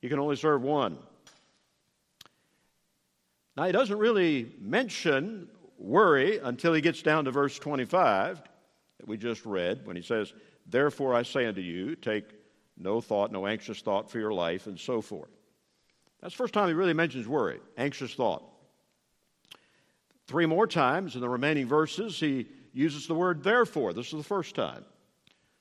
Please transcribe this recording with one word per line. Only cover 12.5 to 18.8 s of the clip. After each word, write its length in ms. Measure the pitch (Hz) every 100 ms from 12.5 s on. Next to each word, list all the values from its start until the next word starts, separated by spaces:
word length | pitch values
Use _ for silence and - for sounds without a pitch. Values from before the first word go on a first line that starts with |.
| _ _ _
no 240 | 90 110
thought, 300 | 117 104 101
no 160 | 101 98
anxious 340 | 110 - 104
thought 300 | - 101 107
for 80 | 117
your 140 | 107
life," 340 | 101 85 87 107
and 140 | 90
so 200 | - 123
forth. 300 | 104 95 76 _ _ _ _ _ _ _ _ _
That's 140 | -
the 40 | -
first 160 | 254
time 120 | 208 196
he 80 |
really 180 | 160 185
mentions 360 | 160 165 127 110
worry, 320 | 143 101 58 - -
anxious 360 | 135 139 127
thought. 280 | - 120 76 - _ _ _